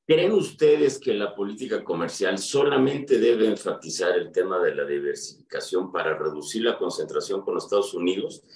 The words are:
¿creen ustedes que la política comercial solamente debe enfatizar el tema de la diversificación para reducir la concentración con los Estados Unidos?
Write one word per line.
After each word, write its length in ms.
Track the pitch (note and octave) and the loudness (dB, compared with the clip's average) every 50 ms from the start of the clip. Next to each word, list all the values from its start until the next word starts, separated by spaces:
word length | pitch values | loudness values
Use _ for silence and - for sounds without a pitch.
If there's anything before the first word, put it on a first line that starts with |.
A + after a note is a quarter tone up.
| _ - | _ 2
¿creen 240 | D#3+ D#3 F3 G3 | 4 4 4 4
ustedes 680 | A3 F#3+ - - - - D3+ D3 D3 D3 D3 C3+ C3 - | 2 2 0 -2 -2 2 4 6 6 6 4 2 0 0
que 160 | - B2 G#2+ | -2 -2 -2
la 220 | G2+ G2+ G2+ - | 0 -2 -4 -4
política 480 | G2+ G2+ G2+ G#2+ A2+ C3 A2+ G#2+ F#2+ - | -4 -6 -6 -6 -8 -6 -4 -4 -4 -4
comercial 540 | - E2+ E2+ E2+ - - - G2 F#2 G2 F#2+ | -4 -4 -4 -4 -4 -4 -2 0 0 0 -2
solamente 800 | - - - C#3 D3 C#3+ C#3+ C3 C3 C#3 C#3+ D3+ - - C3 A2 | -2 -2 0 2 4 4 4 4 4 2 2 0 0 2 4 4
debe 260 | A2 A#2+ A#2+ G#2+ A2 | 6 6 4 4 4
enfatizar 720 | A2 G2+ - - F#2 D2+ - - D#2 - - F2+ F2 F2+ F2+ | 2 2 0 -2 -6 -6 -6 -8 -8 -4 -2 0 2 2 0
el 140 | E2+ E2 | 0 -2
tema 320 | - F#2 F2+ F#2+ F#2 F2+ F2 | 0 0 0 0 0 0 0
de 100 | D#2+ D2 | 0 0
la 120 | D2 C#2+ | -2 -2
diversificación 1040 | C#2+ C#2+ C#2+ C#2+ C#2+ C#2 - - - - - - - - C#2 - - F#2 F2+ F#2+ F#2 | -2 -2 -4 -2 -4 -6 -6 -8 -14 -16 -18 -16 -12 -10 -8 -6 -2 -2 -2 -2 -2
para 260 | - F2 D#2+ D#2+ D#2 - | -4 -2 -2 -2 -2 -2
reducir 460 | D2+ D#2 D2+ D2+ D2 - - A2 A#2 | -2 -4 -4 -6 -8 -6 -4 -2 0
la 140 | - - - | 0 0 0
concentración 640 | F#2 E2+ - - D#2 D#2 D#2 D2+ - - G2 G2 | -2 -4 -4 -6 -6 -4 -4 -4 -4 -2 -4 -4
con 140 | - - F#2 | -4 -4 -4
los 100 | E2+ - | -4 -2
Estados 280 | - G2+ G2+ G2+ - - | 0 2 2 2 0 -2
Unidos? 480 | F2 F2 F2+ F#2+ G2 A2+ - - - - _ - | -2 0 0 0 0 -4 -6 -8 -12 -20 _ -20